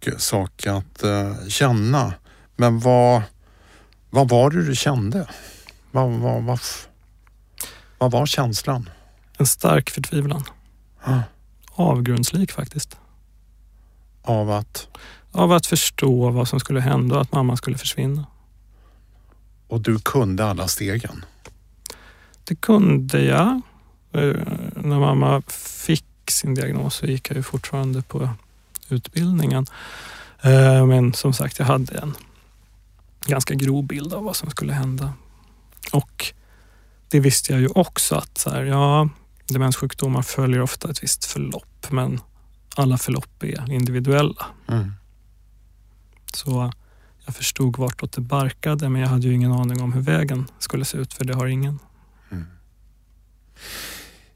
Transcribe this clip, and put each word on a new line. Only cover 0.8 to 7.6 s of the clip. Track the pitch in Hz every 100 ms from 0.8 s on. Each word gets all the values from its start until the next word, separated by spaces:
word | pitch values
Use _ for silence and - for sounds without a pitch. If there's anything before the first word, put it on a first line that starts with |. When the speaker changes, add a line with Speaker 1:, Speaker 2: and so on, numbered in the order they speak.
| 92 -
Speaker 1:
eh, | 104 101 101 101 95
känna. | - 143 117 107 139 110 90 - - _ -
Men | 120 113
vad, | 123 123 123 123 107 - _ _ _ - - _ _
vad | 135 135
var | 120 135
det | 170 160
du | 127
kände? | 147 131 104 190 165 - - - - - _
Vad, | 131 127
vad, | 117 120 120
vad | 117 123
f-, | - - - _ _ _ _ _ _ -